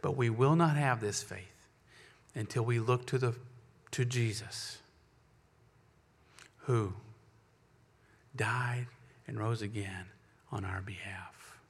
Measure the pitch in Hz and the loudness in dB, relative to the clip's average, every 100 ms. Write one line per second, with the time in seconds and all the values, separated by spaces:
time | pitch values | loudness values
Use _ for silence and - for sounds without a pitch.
0 | 147 131 120 110 135 160 170 147 143 120 | -2 2 2 4 6 6 6 4 2 2
1 | 104 101 - 95 92 - - _ _ - | 0 -4 -8 -12 -14 -20 -20 _ _ -20
2 | - - _ - 107 123 117 117 113 123 | -20 -20 _ -8 -4 0 2 2 4 2
3 | - 131 123 117 - - - - - - | 2 0 2 0 -10 -20 -20 -20 -10 -2
4 | 123 123 113 104 - - - - - _ | 0 2 0 -2 -8 -10 -10 -12 -18 _
5 | _ _ _ _ _ _ _ _ _ _ | _ _ _ _ _ _ _ _ _ _
6 | _ _ _ - - _ - 123 101 92 | _ _ _ -20 -20 _ 0 2 2 -4
7 | - - _ _ _ _ _ _ _ _ | -14 -20 _ _ _ _ _ _ _ _
8 | _ _ _ 127 110 120 123 123 123 - | _ _ _ -4 0 0 0 -2 -4 -10
9 | - - - 113 107 113 104 107 98 95 | -20 -18 -8 -2 0 0 -2 -4 -6 -8
10 | 92 - _ _ _ 104 95 95 95 92 | -12 -18 _ _ _ -6 -4 -6 -6 -10
11 | 98 95 95 - - - | -10 -12 -14 -18 -20 -20